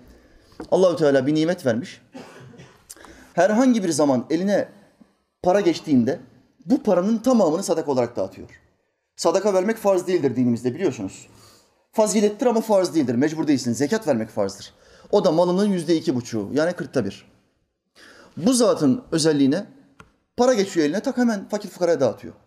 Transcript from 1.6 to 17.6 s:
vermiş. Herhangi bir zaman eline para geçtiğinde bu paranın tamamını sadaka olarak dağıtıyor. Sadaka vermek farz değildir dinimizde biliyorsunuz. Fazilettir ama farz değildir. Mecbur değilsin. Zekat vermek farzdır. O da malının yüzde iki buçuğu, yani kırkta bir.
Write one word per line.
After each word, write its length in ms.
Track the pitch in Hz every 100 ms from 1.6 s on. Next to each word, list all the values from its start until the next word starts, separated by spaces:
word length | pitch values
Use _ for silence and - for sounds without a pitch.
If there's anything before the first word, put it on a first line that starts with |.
| 131
vermiş. 360 | 113 - - _ - - - - - - _ _ - - - -
Herhangi 500 | - 196 214 262 226
bir 40 | 185
zaman 380 | 147 147 127 -
eline 380 | 160 196 185 - - _ _ _ _ _ -
para 180 | 180 196
geçtiğinde 600 | 175 165 - 131 117 165 - _ _ _ 165
bu 160 | 269
paranın 360 | 214 175 190 226
tamamını 440 | 247 240 170 165
sadaka 280 | 196 160 147
olarak 260 | 127 117 -
dağıtıyor. 320 | 95 - 78 - _ _ _ _ _ -
Sadaka 380 | 180 190 208
vermek 220 | 185 196 220
farz 300 | 202 185 175
değildir 300 | 180 139 120
dinimizde 380 | 123 117 123
biliyorsunuz. 540 | 139 185 120 95 - - - - _ _ _ _
Fazilettir 540 | - 214 202 208 208 247
ama 140 | 226
farz 340 | 220 196 175
değildir. 200 | 156 123
Mecbur 320 | 120 151 156 156
değilsin. 260 | 135 120
Zekat 360 | 110 143 220 156
vermek 200 | 117 110
farzdır. 460 | 110 98 - - _ _ - -
O 120 | 202
da 80 | 180
malının 340 | 160 180 180 208
yüzde 300 | 185 156 165
iki 180 | 170
buçuğu, 360 | 127 117 110 98
yani 200 | 135 165
kırkta 320 | 175 143 135
bir. 280 | 98 - - _ _ _